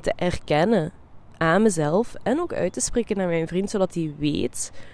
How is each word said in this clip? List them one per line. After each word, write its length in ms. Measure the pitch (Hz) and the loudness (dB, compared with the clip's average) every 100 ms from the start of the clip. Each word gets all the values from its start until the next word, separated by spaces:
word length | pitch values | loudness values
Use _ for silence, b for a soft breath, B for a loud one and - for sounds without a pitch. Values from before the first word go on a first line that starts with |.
te 120 | - - | -2 0
erkennen 760 | 180 - - 147 185 220 147 - - - - - | 0 -2 0 2 4 4 0 -6 -18 -20 -14 -2
aan 240 | 165 185 | 2 4
mezelf 520 | 220 165 147 180 240 - | 4 2 2 2 0 -4
en 180 | - 285 | -2 0
ook 120 | 349 | 0
uit 200 | - 180 | -2 -2
te 60 | - | -2
spreken 380 | - 247 220 196 | -2 0 -2 0
naar 100 | 185 | 0
mijn 200 | 165 160 | 0 0
vriend, 220 | 175 196 | -2 0
zodat 240 | 208 190 | 0 0
hij 200 | 170 156 147 | 0 -4 -2
weet 540 | 147 - - - - B B | 0 0 -2 -4 -8 B B